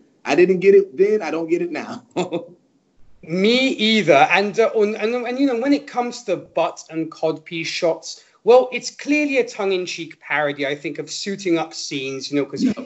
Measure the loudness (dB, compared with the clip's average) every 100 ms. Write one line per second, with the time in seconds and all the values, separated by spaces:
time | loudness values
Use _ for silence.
0 | _ _ 0 4 4 4 6 6 6 2
1 | 2 2 -2 -4 0 -2 -2 -6 -8 -14
2 | -10 -6 -4 -6 -8 -20 _ _ _ -20
3 | -20 -20 -6 0 2 4 2 0 2 2
4 | 6 6 6 4 0 2 0 2 0 0
5 | -4 -4 -4 0 0 0 0 0 -2 -4
6 | -4 -6 -6 -6 -4 -2 -2 -4 -10 -8
7 | -8 -4 -4 -4 -8 -8 -8 -2 -2 -2
8 | -6 -18 _ _ 4 6 4 -4 -8 -8
9 | -2 0 0 -2 -2 -4 -2 -2 -4 -10
10 | -12 -14 -6 -2 -2 -2 -4 -6 -8 -10
11 | -10 -10 -8 -6 -2 -2 -2 -10 -10 -8
12 | -8 -8 -6 -4 -4 -2 -2 -2